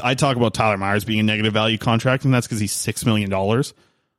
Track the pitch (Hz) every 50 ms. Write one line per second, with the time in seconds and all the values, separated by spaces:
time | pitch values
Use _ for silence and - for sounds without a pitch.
0 | - 123 135 127 156 139 127 120 120 110 - - 113 110 104 95 95 98 101 107
1 | 92 107 107 107 107 107 107 107 107 110 101 110 110 113 113 107 - 127 117 113
2 | - 131 131 135 - 135 131 123 - - 123 104 104 95 - - - - - -
3 | - 117 110 107 101 95 95 95 98 101 113 127 143 - - _ _ _ _ _
4 | _ _ _